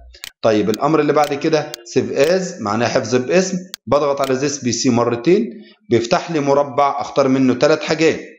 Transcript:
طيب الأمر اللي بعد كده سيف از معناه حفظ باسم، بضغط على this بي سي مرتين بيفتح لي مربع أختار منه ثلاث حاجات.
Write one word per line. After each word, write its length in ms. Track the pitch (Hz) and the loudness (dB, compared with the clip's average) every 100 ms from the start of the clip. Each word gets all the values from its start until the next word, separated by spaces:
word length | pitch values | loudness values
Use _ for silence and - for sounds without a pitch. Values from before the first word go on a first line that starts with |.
| - - - - | -20 -20 -20 -4
طيب 280 | 117 107 98 | 0 2 0
الأمر 300 | 107 147 156 | 0 0 2
اللي 140 | 151 | 2
بعد 200 | 147 147 | 2 0
كده 380 | 139 160 151 147 - - | 0 0 -2 -2 -12 -4
سيف 260 | 131 110 | -2 -2
از 500 | - 151 185 180 - | 0 2 2 -2 -6
معناه 260 | 104 110 113 | -4 -2 0
حفظ 280 | 135 110 123 | -2 0 -2
باسم، 420 | 127 175 185 180 - - - | 2 0 0 -4 -10 -16 -2
بضغط 340 | 143 147 139 | 0 0 -2
على 180 | 135 127 | -2 -2
this 240 | 143 139 | -2 -4
بي 80 | 123 | -4
سي 180 | 110 131 | -2 0
مرتين 600 | 117 113 117 170 202 233 - - - - | 2 0 0 2 2 0 -8 -20 -20 0
بيفتح 420 | 180 - 170 - | 0 2 -2 -2
لي 80 | 156 | -2
مربع 600 | 139 139 139 131 139 - | 2 2 2 0 0 0
أختار 260 | 123 - 131 | -4 0 2
منه 320 | 131 131 120 | 4 2 2
ثلاث 220 | 151 156 | 2 2
حاجات. 380 | - 156 160 101 - | -2 0 2 0 -6